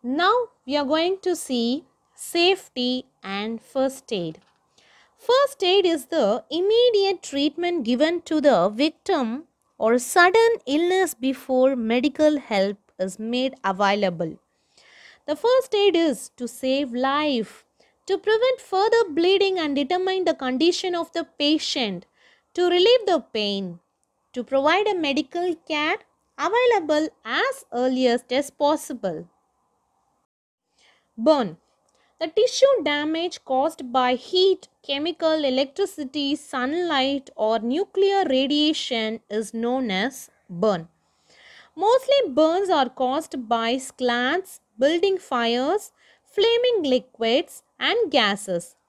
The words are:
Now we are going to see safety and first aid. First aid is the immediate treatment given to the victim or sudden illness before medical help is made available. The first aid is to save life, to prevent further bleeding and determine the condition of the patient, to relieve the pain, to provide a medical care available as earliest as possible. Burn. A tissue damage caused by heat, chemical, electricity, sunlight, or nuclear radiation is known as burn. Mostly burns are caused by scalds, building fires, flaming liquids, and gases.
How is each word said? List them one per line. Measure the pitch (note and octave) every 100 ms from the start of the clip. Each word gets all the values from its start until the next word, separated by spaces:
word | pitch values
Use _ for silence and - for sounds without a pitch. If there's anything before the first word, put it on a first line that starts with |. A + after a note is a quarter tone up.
| A#3+
Now | C#4 F4+ A#4+ A#4 _ -
we | C#4+
are | C#4
going | D#4 E4+ F#4+
to | F#4 F4
see | - B3 A#3 C4+ - _ _
safety | _ - E4+ F4 F#4+ - - B3 B3+ - _
and | F#3+ G3 G#3+ A3+
first | _ C4+ C4 C4 -
aid. | G#3 E3+ D#3+ _ _ _ _ _ _ _ _
First | - B4+ C#5 -
aid | F#4 G4 F4+
is | E4 -
the | D#4+ G#3+ A#3 -
immediate | D#4+ F#4+ A4+ B4 G#4 G4 F#4
treatment | - C#4 D4 D4+ F4 F4
given | A3+ B3 D#4 F4
to | - D#4
the | C#4+ G#3+ F3+
victim | G#3+ D4+ - - F4 A#3 B3 E4 _ _ _
or | A3 B3
sudden | B3 F#4 F4 G4+ A#4 A#4 -
illness | C#4+ F4 F#4 F#4
before | - B3+ C4 - B3+ C4 C4+
medical | A3 A#3+ C4+ - D4+ D4
help | - G#3 G3 G3+ _ _
is | F#3+ F#3
made | A3 B3 C4 C4
available. | F#3+ F#3 G3+ G3+ G3 E3+ E3 - _ _ _ _ _ - - _ -
The | D4+
first | A#4 C5 B4+
aid | G#4 G4+ E4+
is | E4 A3+ - _
to | A#3+
save | - C4 C4+ C#4+
life, | A#3 C4 C#4 D4+ B3+ G3 - _ _ _ _ -
to | G4
prevent | - A4 B4 C5
further | - F#4 G#4+ A4+ G#4
bleeding | D4 F4 G4 G4 F#4
and | D4+ C#4
determine | C#4 F4+ F#4 F#4+ E4+
the | D#4+
condition | B3+ B3+ E4 F4 F#4+ F4
of | E4
the | E4 D#4+ _
patient, | D4 D#4 - D4+ A3+ F3+ - _ _ _ _
to | - F4+
relieve | F4 F#4+ B4 G4+
the | E4 -
pain, | A3 G#3 G3+ F#3+ F3 _ _ _ _ _
to | -
provide | A#3+ C4+ C#4 F4 G#4
a | F#4+
medical | D4+ C4+ D#4 F4 F4+ D#4+ _
care | D4+ D4+ G4+ _ _ _ -
available | D4+ A4+ B4+ A4 D#4 D4+ D#4 _
as | A3 C4+ A#4+ C5+ -
earliest | A#3+ B3+ B3+ B3+ A#3+ -
as | B3+ C#4
possible. | _ D4 D4 - C4 F#3+ D#3+ F3 _ _ _ _ _ _ _ _ _ _ _ _ _ _ _ _ _ _ -
Burn. | A3+ D4+ A3 D#3+ _ _ _ _ _ _
A | D#4+
tissue | F#4 A#4+ - C5+ C5
damage | D4+ D4 D4+ D#4+ F4 -
caused | - C4 D4 D#4 C4
by | B3 B3
heat, | B3+ - F#4 F#4+ F#4 - _
chemical, | - C#4 D#4 E4+ E4 D#4
electricity, | C#4+ B3+ C4+ - G4 - C4+ D4+ C#4+ D4
sunlight, | - C4+ B3+ D#4+ F4 C#4+ C4 C#4 C4+ -
or | A3 A3+
nuclear | A3+ C#4 G4+ - F#4+ G4
radiation | F#4 C4 C4+ D4 D4+ D#4 - A#3 A3 A3 _
is | G#3+ G#3
known | A3+ A#3 B3+ B3+
as | F#3+ A#3 C4+ - _ _
burn. | E3+ G#3+ F#3 E3 _ _ _ _ _ - - - -
Mostly | G4 B4+ C5 C#5 G#4+
burns | C4 D#4 F4 G4
are | E4 B3+
caused | - B3+ C4+ D#4+ C#4+ A3+
by | A#3 A3+ B3+
scalds, | B3+ - B3 A#3+ B3 E4+ F#4+ - _ -
building | C4 E4+ G4 F#4+
fires, | - B3 A#3 A#3+ C4+ G4+ - _ _ _
flaming | _ - A4+ A#4 B4 A#4
liquids, | D4 B3+ B3+ _ A3+ B3 F4 - _ _
and | B3+ G#4 G4+
gases. | C#4 G#3 G3+ - F3 - _